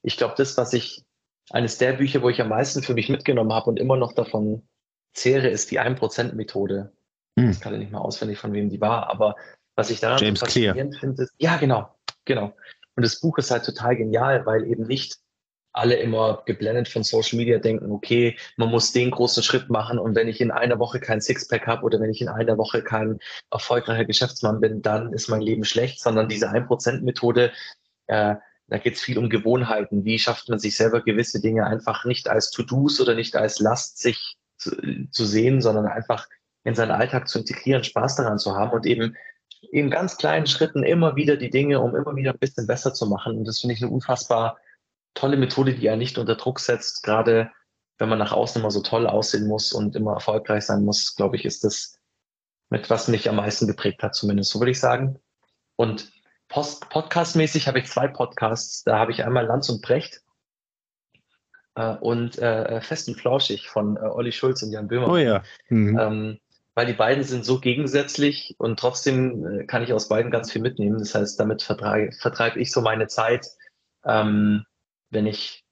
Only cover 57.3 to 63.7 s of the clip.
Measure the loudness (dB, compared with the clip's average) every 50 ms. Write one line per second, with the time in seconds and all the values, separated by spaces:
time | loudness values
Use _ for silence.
57.3 | 2 2 2 2 2 0 0 2 0 0 -2 0 -2 0 0 0 0 -2 -4 -4
58.3 | -2 -2 -2 0 0 -2 -6 -10 -12 -2 2 2 4 4 2 2 0 -2 -2 0
59.3 | 2 0 2 2 0 0 0 -2 -4 -4 0 0 0 0 0 -6 -16 -20 _ _
60.3 | _ _ _ _ _ _ _ _ _ _ _ _ _ _ _ _ _ _ _ _
61.3 | _ _ _ _ _ _ _ _ _ -4 -4 -4 -4 -2 -2 -2 0 0 -2 -4
62.3 | -4 -2 0 0 0 0 -2 -2 -4 -6 -4 -6 -8 -6 -6 -8 -10 -4 0 0
63.3 | 2 2 2 0 -2 -6 -8 -4